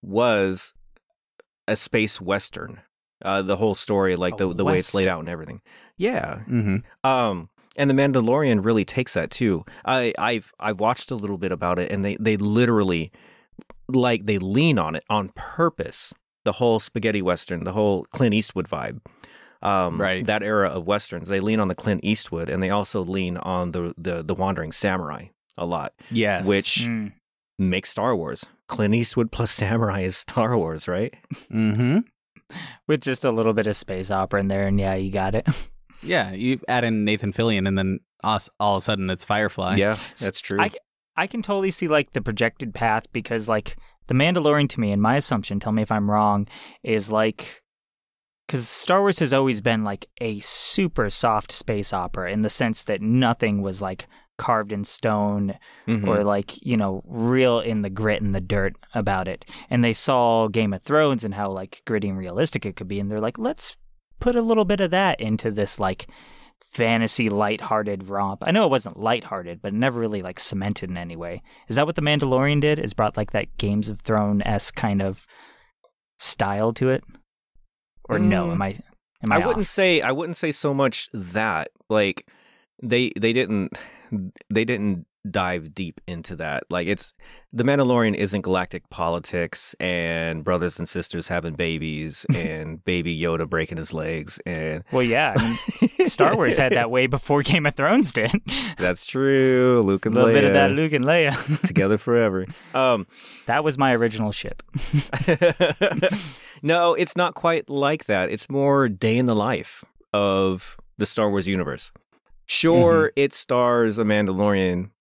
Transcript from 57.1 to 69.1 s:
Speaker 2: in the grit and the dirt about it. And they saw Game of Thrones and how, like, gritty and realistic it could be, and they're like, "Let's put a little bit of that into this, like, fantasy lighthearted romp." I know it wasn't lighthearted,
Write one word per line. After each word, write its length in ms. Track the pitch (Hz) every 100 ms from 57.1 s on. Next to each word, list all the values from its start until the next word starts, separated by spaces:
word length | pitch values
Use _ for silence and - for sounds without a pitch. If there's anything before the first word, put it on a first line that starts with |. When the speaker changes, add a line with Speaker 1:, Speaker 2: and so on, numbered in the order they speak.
| 120 117 127 127 120
Speaker 2:
in 200 | 117 110
the 80 | 101
grit 320 | 95 107 104
and 140 | 104
the 80 | 98
dirt 320 | 92 101 98 - -
about 320 | 120 101 95 92
it. 200 | 90 - - -
And 120 | 123
they 120 | 120
saw 540 | 113 - 131 120 113 110
Game 260 | 110 110
of 80 | 95
Thrones 420 | - 147 151 131
and 80 | 110
how, 180 | 98 101
like, 300 | 95 95 - -
gritty 240 | 110 101
and 80 | 95
realistic 480 | 92 90 160 - 104
it 100 | 95
could 120 | 92
be, 120 | 101
and 100 | 101
they're 100 | 107
like, 180 | 110 -
"Let's 400 | 226 302 - - - - _ -
put 160 | 247 240
a 60 |
little 220 | 226 226
bit 160 | 190 202
of 100 | 190
that 280 | 180 190 160
into 300 | 110 107 113
this, 280 | 104 101 -
like, 280 | 98 95 - - - - - _ -
fantasy 560 | - 113 117 113 - 113
lighthearted 800 | 101 104 107 - 107 104 101 95
romp." 340 | 98 98 98 -
I 60 |
know 120 | 185
it 60 | 196
wasn't 280 | 131 104 85
lighthearted, 640 | 107